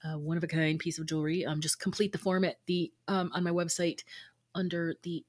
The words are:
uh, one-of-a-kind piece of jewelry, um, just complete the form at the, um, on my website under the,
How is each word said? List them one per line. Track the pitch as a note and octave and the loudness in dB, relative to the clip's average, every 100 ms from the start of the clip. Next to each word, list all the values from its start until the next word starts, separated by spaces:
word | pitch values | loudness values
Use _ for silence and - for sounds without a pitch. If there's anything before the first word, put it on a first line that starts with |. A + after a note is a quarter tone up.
uh, | D#3+ D#3 | -8 -4
one-of-a-kind | D3 E3 E3 D#3+ D#3 D#3+ | -2 0 0 2 4 2
piece | E3+ D#3+ | 0 -4
of | D#3+ | -2
jewelry, | D#3+ D3+ E3+ | 0 2 0
um, | C#3 D3+ | 0 0
just | D#3 - | 0 -2
complete | - - G#3 | 0 0 0
the | - | 0
form | F#3+ F#3 | 2 4
at | F#3 - - | 2 0 0
the, | F3+ E3+ - - | 0 0 -4 -2
um, | G3 F3+ | 0 0
on | E3+ | 0
my | F3 | 0
website | F3 E3+ - F3 - - - - _ _ | 0 0 0 0 -2 -8 -18 -20 _ _
under | F3+ F#3 E3+ E3 - | -4 -2 0 -2 -4
the, | F3 E3 | -6 -6